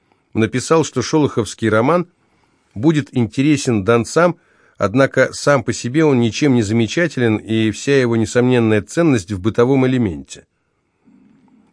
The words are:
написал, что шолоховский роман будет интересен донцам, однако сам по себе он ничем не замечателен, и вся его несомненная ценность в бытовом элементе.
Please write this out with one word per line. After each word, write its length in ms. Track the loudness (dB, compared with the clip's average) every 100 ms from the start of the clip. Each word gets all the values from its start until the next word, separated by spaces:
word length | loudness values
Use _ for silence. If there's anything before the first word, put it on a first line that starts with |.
| _ _ _
написал, 500 | -2 -2 -2 0 0
что 160 | 0 -4
шолоховский 720 | -2 0 0 -2 -6 -4 0
роман 380 | 2 2 0 -2 _ _ _ _ _ _
будет 340 | -2 0 0 -2 -2
интересен 680 | -2 0 0 0 0 0
донцам, 520 | 2 0 0 0 0 -2 _ _ _ -6
однако 560 | -2 2 2 2 -2
сам 320 | 0 0 0
по 80 | -2
себе 320 | -6 -4 0
он 160 | 2 2
ничем 320 | 0 0 2
не 80 | 2
замечателен, 800 | 2 0 0 -2 -4 0 0 0
и 320 | -2 -2 -2
вся 280 | -2 0 0
его 180 | 2 0
несомненная 640 | 0 0 2 2 2 0
ценность 500 | 0 0 2 0 -2
в 80 | -6
бытовом 460 | -2 0 2 2 2
элементе. 600 | 0 -2 -4 -12 -20 -20 _ _ _ _ _ _ _ _ _ _ _ _